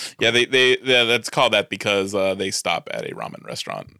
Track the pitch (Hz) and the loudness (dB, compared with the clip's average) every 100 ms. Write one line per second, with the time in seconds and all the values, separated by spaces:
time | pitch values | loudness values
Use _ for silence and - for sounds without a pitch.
0 | - - 113 120 120 131 127 123 131 123 | -12 -2 2 2 4 4 4 4 2 2
1 | 117 120 - - 123 107 101 - 107 101 | 4 0 0 0 2 2 0 -4 0 0
2 | 98 101 95 95 98 - - 85 - - | 0 0 0 -2 -4 -4 -4 -4 -6 -10
3 | - - - - - - - 50 - | -8 -10 -12 -12 -14 -12 -10 -10 -12